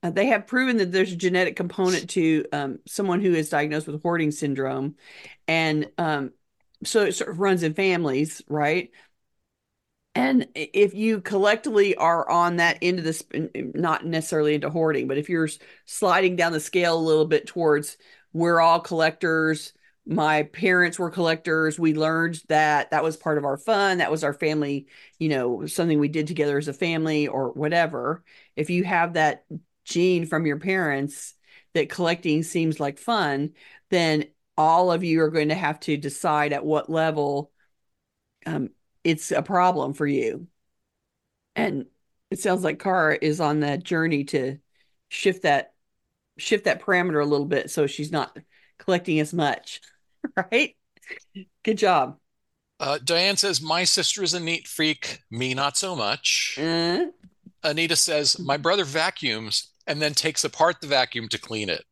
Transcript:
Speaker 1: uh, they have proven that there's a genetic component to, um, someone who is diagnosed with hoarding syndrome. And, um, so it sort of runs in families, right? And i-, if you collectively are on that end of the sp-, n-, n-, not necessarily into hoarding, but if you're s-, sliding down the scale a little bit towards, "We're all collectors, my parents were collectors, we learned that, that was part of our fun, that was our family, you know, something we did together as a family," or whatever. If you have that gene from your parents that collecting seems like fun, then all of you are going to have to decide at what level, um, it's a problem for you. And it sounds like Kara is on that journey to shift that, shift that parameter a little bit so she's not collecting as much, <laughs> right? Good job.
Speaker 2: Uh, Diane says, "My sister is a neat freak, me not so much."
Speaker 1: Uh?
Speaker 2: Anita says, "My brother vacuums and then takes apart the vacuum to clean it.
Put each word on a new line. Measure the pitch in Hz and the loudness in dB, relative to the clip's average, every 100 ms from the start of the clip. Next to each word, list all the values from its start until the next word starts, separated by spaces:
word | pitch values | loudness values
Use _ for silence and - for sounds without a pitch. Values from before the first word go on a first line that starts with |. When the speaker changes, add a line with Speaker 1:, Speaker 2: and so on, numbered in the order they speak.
Speaker 1:
uh, | 175 | -2
they | 175 208 | 0 2
have | 214 208 | 2 0
proven | 254 262 233 | 0 2 2
that | 185 | 2
there's | 185 185 | 2 0
a | 175 | 0
genetic | 185 180 180 - | 0 2 0 -2
component | 180 - 185 185 175 | -6 0 0 0 -2
to, | - 160 156 - | 0 2 2 0
um, | 143 139 - - | -4 -6 -8 -10
someone | - 196 175 | -4 0 2
who | 202 | 2
is | 165 151 | 2 2
diagnosed | 151 151 151 156 | 0 0 -2 -6
with | 151 | -6
hoarding | 175 170 151 | -2 0 0
syndrome. | 147 147 135 135 135 139 147 - - - - - | -2 -4 -2 -4 -4 -6 -8 -20 -20 -20 -12 -2
And, | 165 160 151 147 - | 0 2 0 -2 -4
um, | 170 147 135 _ _ _ _ _ | -2 -2 -4 _ _ _ _ _
so | - 226 | -2 2
it | 202 | 2
sort | 185 - | 0 -6
of | 170 | -2
runs | 196 185 | 2 2
in | 160 | 0
families, | 156 190 175 160 131 151 - - | 0 0 2 0 0 -2 -6 -6
right? | 151 147 170 - - _ _ _ _ _ _ _ _ _ _ _ | -2 0 0 -4 -16 _ _ _ _ _ _ _ _ _ _ _
And | - 262 254 - - | -2 2 2 0 -6
i-, | 156 | -4
if | 190 202 | 2 2
you | 190 220 220 | 2 0 0
collectively | 180 196 202 214 - 214 202 - | 0 2 4 2 2 4 4 4
are | 160 170 - | 2 2 2
on | 170 175 175 | 2 2 4
that | 170 - | 2 2
end | 180 180 | 0 0
of | |
the | 160 160 | -2 -4
sp-, | - | -6
n-, | - 160 | -6 -6
n-, | - - | -6 -8
not | - 170 156 | -2 0 0
necessarily | 170 160 160 160 151 | -2 -4 -2 0 2
into | 151 143 | 2 -2
hoarding, | 165 160 143 131 | 0 0 0 -2
but | 135 | -4
if | 151 | -2
you're | 170 156 | -2 -2
s-, | - - - - | -4 -20 -20 -14
sliding | - 196 175 190 180 | -2 2 4 2 2
down | 170 | 0
the | 160 | 0
scale | - 185 175 165 | -2 0 2 2
a | |
little | 160 156 156 | 4 4 4
bit | 156 - | 2 0
towards, | - 160 147 147 - _ - _ | -2 2 2 -2 -14 _ -20 _
"We're | 165 170 170 | -2 2 6
all | 165 170 | 6 4
collectors, | 165 165 160 160 175 160 156 151 - _ _ _ | 0 0 0 2 0 2 2 0 -6 _ _ _
my | - 165 156 151 | -4 0 2 2
parents | 151 - 190 180 175 175 | 0 -2 2 4 2 0
were | 170 | -6
collectors, | 165 170 160 165 160 156 151 | 0 0 0 0 0 0 2
we | 165 | 0
learned | 151 156 160 165 160 - | 2 0 2 -2 -4 0
that, | 156 151 147 - | 2 4 2 0
that | 156 | 0
was | 151 156 | 0 -4
part | 170 151 | -2 -2
of | |
our | 143 143 | -2 -4
fun, | - 208 196 185 | 0 2 2 2
that | 156 | 0
was | 156 | 0
our | 151 | -2
family, | 147 156 151 147 143 135 - - _ | -2 -2 0 -2 -4 -8 -20 -20 _
you | 160 | -2
know, | 139 123 117 151 | 0 0 -2 -4
something | - 170 151 | -2 2 2
we | 147 | 2
did | 156 151 | 0 -4
together | 156 147 143 | 0 0 0
as | 147 | -2
a | |
family," | 135 175 165 160 151 147 | -4 -2 0 0 0 0
or | 131 131 | -2 -4
whatever. | - 151 170 160 139 123 165 _ - _ - | -4 0 2 0 -2 -4 -6 _ -20 _ -6
If | 151 | -2
you | 175 | 0
have | 180 180 170 | 0 0 0
that | 165 156 - _ 156 _ _ | 2 0 0 _ -16 _ _
gene | - 170 180 175 165 | -6 0 2 2 0
from | 160 160 | -2 -2
your | 147 | -2
parents | 175 190 165 139 139 - - _ _ - _ | -2 0 0 -2 -4 -8 -18 _ _ -20 _
that | 170 135 | -2 -2
collecting | - 170 170 170 151 | 0 0 0 0 0
seems | 160 175 165 156 | 0 0 0 0
like | 143 143 | -4 -6
fun, | - 226 160 139 151 - - - _ | -2 0 0 -2 -4 -8 -20 -20 _
then | 180 165 156 151 _ _ - | 0 2 2 -2 _ _ 0
all | 156 165 180 | 4 6 4
of | 170 | 2
you | 175 160 | 2 2
are | 156 | 2
going | 160 151 | 2 0
to | |
have | 151 147 151 | 0 -2 -4
to | - 147 | -2 -2
decide | 143 - 180 151 147 | -4 -4 0 0 0
at | 139 | -2
what | 151 151 139 | 0 -2 0
level, | 160 160 151 143 143 151 _ _ _ _ _ _ _ _ _ - | 0 0 0 -2 -4 -8 _ _ _ _ _ _ _ _ _ -8
um, | 151 127 _ _ _ | -6 -6 _ _ _
it's | 165 156 - | -2 -2 -2
a | - | -4
problem | 180 185 180 170 135 | 0 2 4 2 -2
for | 139 147 | -2 -2
you. | 139 113 - 175 _ _ _ _ _ _ _ _ _ _ - | 0 -2 -4 -14 _ _ _ _ _ _ _ _ _ _ -4
And | 233 143 - _ _ _ _ | -2 -4 -8 _ _ _ _
it | - | -4
sounds | 185 185 | 0 0
like | 175 - | 0 -2
Kara | 196 185 156 147 | 0 2 2 2
is | 156 151 | 0 0
on | 156 151 | 0 2
that | 143 143 | 0 -2
journey | - 170 160 147 | -2 -2 0 0
to | 143 147 131 143 _ _ _ _ _ | -2 -2 -2 -6 _ _ _ _ _
shift | - 196 185 | -2 -2 0
that, | 165 139 - _ _ _ _ _ _ _ | 2 2 0 _ _ _ _ _ _ _
shift | - 208 196 | -2 0 0
that | 135 | -2
parameter | - 180 180 151 | 0 0 2 0
a | 147 | 2
little | 143 143 | 0 0
bit | 139 - | -2 -2
so | - 143 | -2 -2
she's | - 151 | -2 -4
not | 165 - - _ _ _ _ | -4 -4 -10 _ _ _ _
collecting | - 175 175 156 | -2 -2 2 0
as | 151 | 0
much, | 175 147 - - - - _ _ | 0 0 -2 -8 -18 -20 _ _
<laughs> | _ - - 175 | _ -8 -6 -2
right? | 233 294 _ _ _ - - _ 196 185 _ | 0 0 _ _ _ -20 -20 _ -20 -20 _
Good | - 220 | -2 2
job. | 202 170 131 143 _ _ _ _ _ _ | 4 4 2 -6 _ _ _ _ _ _
Speaker 2:
Uh, | 139 147 | -4 -4
Diane | 131 170 190 196 | 0 0 2 0
says, | 196 156 | 0 -2
"My | 156 165 | -2 0
sister | 185 - 170 - | 2 0 0 -2
is | 180 | -2
a | 175 | -2
neat | 165 165 - | -4 -6 -6
freak, | - 156 151 - - _ | -2 -2 -2 -8 -12 _
me | 113 131 | -6 -4
not | 127 143 - | -2 -2 -2
so | 190 170 | -4 -4
much." | 104 113 - - - - | -4 -2 -2 -2 -4 -4
Speaker 1:
Uh? | 160 165 170 190 339 - - _ - _ | -2 0 0 -2 -4 -6 -20 _ -20 _
Speaker 2:
Anita | 151 151 165 160 | -4 -2 0 0
says, | - 151 143 - | 2 0 0 -2
"My | 139 143 | -2 -2
brother | 151 202 | 0 0
vacuums | 160 156 170 - 139 110 110 - - _ - | 0 0 -2 -2 -4 -4 -4 -6 -6 _ -8
and | 147 | -4
then | 151 | -2
takes | 147 160 147 | 0 -2 -2
apart | 151 - 160 175 | -4 2 0 0
the | 147 | 0
vacuum | 139 127 120 113 | 0 0 -4 -6
to | 107 | -8
clean | - 110 104 | -6 -6 -4
it. | 82 - | -6 -8